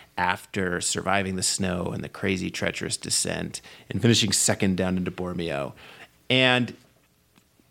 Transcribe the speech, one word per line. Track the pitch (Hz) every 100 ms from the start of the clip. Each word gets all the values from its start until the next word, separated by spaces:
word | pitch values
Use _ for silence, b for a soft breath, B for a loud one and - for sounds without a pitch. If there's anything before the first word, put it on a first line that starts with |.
| B -
after | 90 90 - 101 92 87
surviving | 85 - 90 98 95 92
the |
snow | 90 - 95 90 90
and | -
the | -
crazy, | - 98 92 90
treacherous | - 90 - 82 -
descent | - - - 82 87 - B B B
and | 95
finishing | 113 110 104
second | 98 - 98 98 90
down | 92 92
into | 90
Bormio. | 90 90 87 85 71 67 B B B B _ -
And | 127 127 123 117 - _ _ _ _ _ _ _ _ _